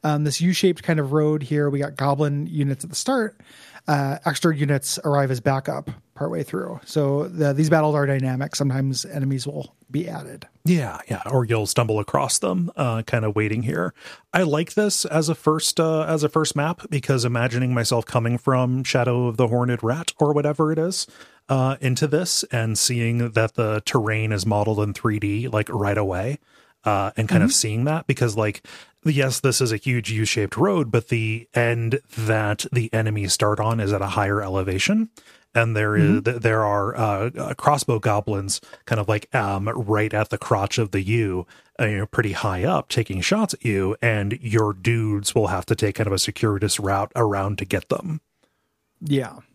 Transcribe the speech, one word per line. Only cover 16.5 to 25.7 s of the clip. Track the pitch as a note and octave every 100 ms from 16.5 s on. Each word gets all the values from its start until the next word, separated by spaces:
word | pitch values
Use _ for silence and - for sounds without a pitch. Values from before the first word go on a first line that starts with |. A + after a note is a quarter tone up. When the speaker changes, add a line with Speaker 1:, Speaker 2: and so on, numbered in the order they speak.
| -
Speaker 2:
map, | D3 F3 -
because | D3 - C3
imagining | A#2+ A#2+ B2 A#2 B2+
myself | B2 A2+ A#2+
coming | - - A#2 A#2+
from | - C3 B2+ B2+
Shadow | C3 C3+ B2 B2 B2
of | A2+
the | B2
Horned | A#2+ B2 A#2+
Rat | A2+ C#3 E3+ -
or | D3
whatever | D3 D3 D3 D#3
it | D#3+
is, | E3 F#3+ - - - _ -
uh, | C3+ C3 C3+
into | C3 B2+ D3+
this | D3+ F3+ -
and | - A#2+ A2+ G#2+
seeing | - B2 A#2 A#2 A#2
that | A2+ A2+
the | - A2 G#2+ -
terrain | C#3 G#2+ G#2+ A2
is | G#2
modeled | F#2+ G#2 G#2 G#2
in | G#2
three | G2 A#2 G#2+
D, | G2+ G#2 A#2+
like, | G#2+ G#2